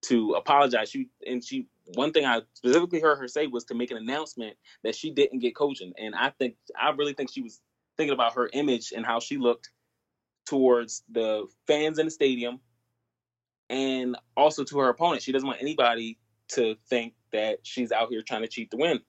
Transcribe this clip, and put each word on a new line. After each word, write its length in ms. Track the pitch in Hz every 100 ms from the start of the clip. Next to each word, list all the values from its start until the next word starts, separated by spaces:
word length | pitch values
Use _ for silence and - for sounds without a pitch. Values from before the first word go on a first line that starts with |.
| -
to 280 | 123 107
apologize. 560 | 98 - 143 139 120 107
She, 180 | 139 131 _ -
and 180 | 127
she, 220 | 120 135 123 _ - 104
one 160 | 143
thing 140 | 160 139
I 160 | 117 -
specifically 460 | - 123 143 175 175
heard 180 | 156 143
her 100 | 127
say 180 | 151 147
was 160 | 120 117
to 80 |
make 160 | 117 120
an 80 | 117
announcement 580 | 110 139 156 - 110 - _ _
that 100 | 110 113
she 140 | 156
didn't 300 | 143 143 131
get 160 | 120 -
coaching. 360 | 147 139 92 87
And 160 | 110
I 160 | 101 131
think, 260 | - 123 113 _ -
I 100 | 131
really 240 | 143 147
think 180 | 143 131
she 100 | -
was 180 | 120 - _ _ _ _
thinking 180 | 147
about 200 | 135 117
her 160 | 127 120
image 400 | 131 147 120 - 110
and 100 | 117
how 140 | 117
she 180 | 117 143
looked 320 | 123 120 - _ _ _ _ _ _ _ -
towards 580 | 143 127 123 117 - _
the 360 | 113 110 107 98 _ -
fans 320 | 151 151 156
in 80 | 156
the 60 |
stadium 480 | 156 139 127 120 123 _ _ _ _ _ _ _ _ _ _ _
and 460 | 127 135 131 127 123 _ -
also 280 | 151 151
to 140 | 139 143
her 80 | 131
opponent. 320 | 120 175 147
She 100 | -
doesn't 160 | 135 135
want 140 | 123
anybody 560 | 139 156 123 117 113 113 _ _ _
to 260 | - 113 110 _
think 260 | 123 117 _ _
that 280 | 110 107 107
she's 280 | - - 120
out 180 | 110 113
here 120 | 117
trying 200 | 107 110
to 60 | 113
cheat 220 | - 113
to 60 | 113
win. 220 | 160 135